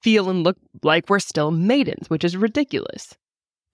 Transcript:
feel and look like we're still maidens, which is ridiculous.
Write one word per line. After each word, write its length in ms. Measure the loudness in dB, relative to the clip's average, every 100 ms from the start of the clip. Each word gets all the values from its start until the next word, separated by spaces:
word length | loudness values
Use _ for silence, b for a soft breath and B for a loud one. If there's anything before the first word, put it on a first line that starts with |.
feel 280 | 2 2 2
and 140 | 0
look 140 | 0 -2 _ -4
like 260 | 0 2 2
we're 100 | -2
still 320 | 0 -2 0
maidens, 580 | 0 2 2 0 -4 -4
which 140 | -2
is 120 | -2 -2
ridiculous. 760 | -4 -2 -2 -4 -6 -12 -18 -20 _ _ _ _ _